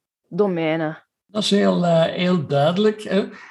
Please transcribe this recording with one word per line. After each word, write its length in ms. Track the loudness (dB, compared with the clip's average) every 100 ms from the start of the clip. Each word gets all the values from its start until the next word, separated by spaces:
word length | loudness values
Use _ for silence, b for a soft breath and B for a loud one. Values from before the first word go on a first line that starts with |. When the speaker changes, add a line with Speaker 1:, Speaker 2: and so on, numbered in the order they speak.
| _ _ _
Speaker 1:
domeinen. 760 | -2 -2 0 -2 -2 -4 -6 _ _ _
Speaker 2:
Dat 180 | -6
is 60 | 0
heel, 360 | 2 2 2 2
eh, 180 | 2
heel 440 | 2 0 -2 -2 0
duidelijk, 560 | 0 2 2 0 -2
hè. 240 | -2 -2 -2 B B